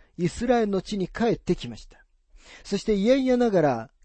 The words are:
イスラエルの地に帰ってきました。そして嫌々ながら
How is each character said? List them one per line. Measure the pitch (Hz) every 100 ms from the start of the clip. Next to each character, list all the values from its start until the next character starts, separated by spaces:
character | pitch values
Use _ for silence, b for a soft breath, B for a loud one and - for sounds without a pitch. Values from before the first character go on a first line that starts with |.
| _ -
イ | 170
ス | - 240
ラ | 240
エ |
ル | 214
の | 190
地 | - 202
に | 180
帰 | - 233
っ | 175
て | - 175
き | 123
ま | 110
し | -
た。 | - _ _ _ B B B
そ | - 196
し |
て | -
嫌 | 202 208 269
々 | 262 247
な | 240
が | 190
ら | 151 120 113 _